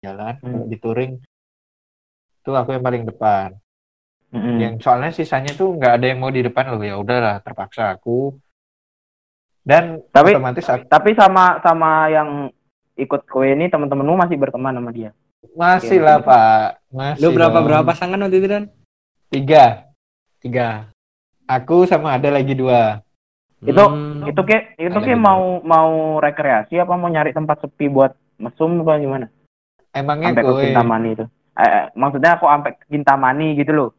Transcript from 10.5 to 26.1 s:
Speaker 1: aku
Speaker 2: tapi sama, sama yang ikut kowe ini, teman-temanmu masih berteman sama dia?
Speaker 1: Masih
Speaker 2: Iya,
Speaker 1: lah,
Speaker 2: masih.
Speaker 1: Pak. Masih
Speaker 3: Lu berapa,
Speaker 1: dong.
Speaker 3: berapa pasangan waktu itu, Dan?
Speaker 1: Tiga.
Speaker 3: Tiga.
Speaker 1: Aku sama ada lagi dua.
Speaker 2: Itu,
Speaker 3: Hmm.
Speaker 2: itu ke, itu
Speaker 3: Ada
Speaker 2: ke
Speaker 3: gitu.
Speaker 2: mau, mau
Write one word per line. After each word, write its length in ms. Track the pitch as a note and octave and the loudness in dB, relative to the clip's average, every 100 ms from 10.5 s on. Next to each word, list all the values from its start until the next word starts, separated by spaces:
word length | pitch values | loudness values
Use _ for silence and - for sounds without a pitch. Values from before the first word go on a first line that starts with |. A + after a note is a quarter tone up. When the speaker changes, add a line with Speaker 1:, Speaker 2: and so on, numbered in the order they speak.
| B2 E3 | -6 -4
Speaker 1:
aku 180 | B2+ | -4
Speaker 2:
tapi 300 | - D3+ G#3 | 2 2 2
sama, 480 | A3 G3 F#3 F3+ D#3+ | 4 4 6 4 2
sama 480 | F3 E3 D#3+ D#3 D#3 | 0 2 2 2 2
yang 400 | D#3 D3+ C#3+ C#3 _ _ _ _ | 0 -2 -6 -10 _ _ _ _
ikut 300 | - C3+ C#3 | -10 -4 -6
kowe 220 | - C3 C3 | -4 -2 0
ini, 200 | C#3 F3 | 0 0
teman-temanmu 520 | E3 C#3+ C#3 C#3 F3+ | -2 -2 -2 -2 0
masih 160 | F3+ D#3+ | 0 -2
berteman 380 | C3+ B2+ C3 | -4 -4 -6
sama 160 | B2+ A#2+ | -6 -10
dia? 200 | A#2 A2 _ _ _ _ | -12 -14 _ _ _ _
Speaker 1:
Masih 440 | D#3+ F3 F#3 - F#3+ | -2 2 2 4 4
Speaker 2:
Iya, 60 | |
Speaker 1:
lah, 120 | D#3 D3+ | 6 4
Speaker 2:
masih. 80 | C#3 | 6
Speaker 1:
Pak. 400 | B2+ A2 A2 G#2+ - _ | 6 6 4 0 -8 _
Masih 320 | C3 C#3 C#3+ | -8 -8 0
Speaker 3:
Lu 60 | D#3 | 0
berapa, 240 | E3 E3 | 4 4
Speaker 1:
dong. 100 | E3 | 4
Speaker 3:
berapa 200 | D3 D3+ D#3 | 2 2 0
pasangan 320 | E3+ F3+ G3 | -2 -4 -4
waktu 180 | G3 F#3 | -2 0
itu, 120 | G3 | 0
Dan? 140 | G3+ G#3 _ _ _ _ _ _ | -4 -8 _ _ _ _ _ _
Speaker 1:
Tiga. 340 | C#3 C3+ D#3 B2+ G#2 _ _ _ _ _ _ | -6 4 6 6 4 _ _ _ _ _ _
Speaker 3:
Tiga. 480 | B2+ B2 A#2 A2 G#2+ _ _ _ _ _ - | -8 -4 -4 -6 -14 _ _ _ _ _ -6
Speaker 1:
Aku 400 | D3+ C3 E3+ F3+ | -6 2 2 4
sama 320 | F3 D#3 D#3+ | 2 0 -2
ada 100 | C#3+ | 0
lagi 240 | C#3+ C3+ | 0 -2
dua. 480 | C3 C3 B2 A2 G#2+ _ _ _ _ _ _ | -2 2 2 2 -2 _ _ _ _ _ _
Speaker 2:
Itu, 180 | A2 F#3+ | -2 4
Speaker 3:
Hmm. 460 | G3+ D3 D3 D3 C#3+ | 4 4 -8 -10 -6
Speaker 2:
itu 140 | D3 | -4
ke, 340 | F#3+ A3 - _ | 0 0 -2 _
itu 160 | E3+ | -4
Speaker 3:
Ada 80 | F#3+ | -4
Speaker 2:
ke 140 | A3+ | -2
Speaker 3:
gitu. 80 | A#3+ | 2
Speaker 2:
mau, 400 | G#3+ F#3+ F#3 F3+ | 2 2 0 -4
mau 280 | D#3+ D#3+ D#3+ D#3+ D#3 | 2 2 4 0 -2